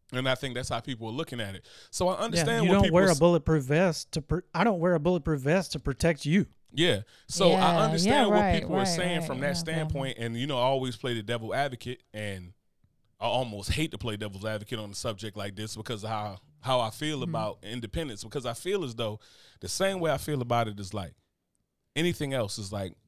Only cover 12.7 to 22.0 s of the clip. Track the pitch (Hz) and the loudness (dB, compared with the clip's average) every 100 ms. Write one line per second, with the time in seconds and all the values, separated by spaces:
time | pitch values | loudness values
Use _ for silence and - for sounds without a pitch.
12.7 | _ _ _ _ - 113 123 123 104 98 | _ _ _ _ -6 -2 -2 -4 -6 -6
13.7 | 139 160 - 117 104 107 95 110 107 104 | -4 -4 -6 -8 -6 -8 -8 -6 -6 -8
14.7 | 113 104 104 127 98 107 104 101 95 110 | -10 -10 -8 -8 -8 -10 -10 -10 -8 -10
15.7 | 107 110 110 107 110 104 95 _ _ 131 | -10 -10 -8 -6 -6 -6 -10 _ _ -2
16.7 | 127 110 - 151 147 127 120 107 - 104 | 0 0 -4 -4 -4 -4 -4 -4 -6 -10
17.7 | 120 110 - 151 104 110 135 120 120 180 | -10 -6 -6 -6 -10 -10 -8 -6 -6 -4
18.7 | 202 139 117 110 107 - - - - 98 | -4 -4 -4 -4 -6 -14 -20 -20 -14 -8
19.7 | - 196 190 165 135 - 139 120 120 113 | -2 -2 0 0 -2 -2 -4 0 0 0
20.7 | 101 95 104 85 - _ _ _ _ _ | -4 -8 -8 -8 -14 _ _ _ _ _
21.7 | _ _ - | _ _ -2